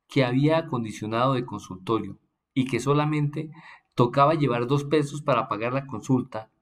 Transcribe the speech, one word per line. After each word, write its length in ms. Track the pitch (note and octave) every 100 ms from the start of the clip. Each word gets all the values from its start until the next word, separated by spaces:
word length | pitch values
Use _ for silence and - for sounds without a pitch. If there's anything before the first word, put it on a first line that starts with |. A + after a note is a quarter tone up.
| _
que 160 | C3+
había 340 | B2 B2+ D3 D#3+
acondicionado 760 | - B2 A2 G2+ G#2+ A2+ C3+
de 100 | B2+
consultorio 720 | A#2+ G#2 - F2+ - G#2+ F#2+ - _ _ _
y 100 | C3
que 160 | B2+ A2+
solamente 680 | C3+ C#3+ D3+ D3+ D3 D#3 D#3 - - - _
tocaba 400 | - A#2+ C3+ C#3+
llevar 320 | D#3+ C3+ A#2+ A#2+
dos 180 | C#3+
pesos 380 | C#3+ D#3 C#3+ D3+
para 260 | D3 A#2+ G#2+
pagar 240 | G#2 A#2
la 140 | C3+ C3+
consulta 640 | A2 - C3 - - - _